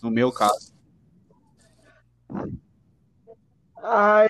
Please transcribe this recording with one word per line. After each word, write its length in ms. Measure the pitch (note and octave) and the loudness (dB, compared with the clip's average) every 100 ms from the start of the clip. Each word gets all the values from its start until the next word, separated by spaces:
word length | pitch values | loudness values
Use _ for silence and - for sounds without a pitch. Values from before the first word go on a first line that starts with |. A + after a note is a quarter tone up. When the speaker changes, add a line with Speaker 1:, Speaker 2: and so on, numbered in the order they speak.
Speaker 1:
no 80 | A#2 | -6
meu 220 | A2+ B2 | -2 -2
caso. 420 | - G#2 - - _ _ _ _ _ _ _ _ _ _ _ _ _ _ _ - - - - _ _ _ _ _ _ _ - _ _ _ - G#3+ | 0 -2 -2 -8 _ _ _ _ _ _ _ _ _ _ _ _ _ _ _ -16 -14 -12 -14 _ _ _ _ _ _ _ -20 _ _ _ -14 -4
Speaker 2:
Ah, 380 | G#3+ G#3 G#3+ | 0 2 4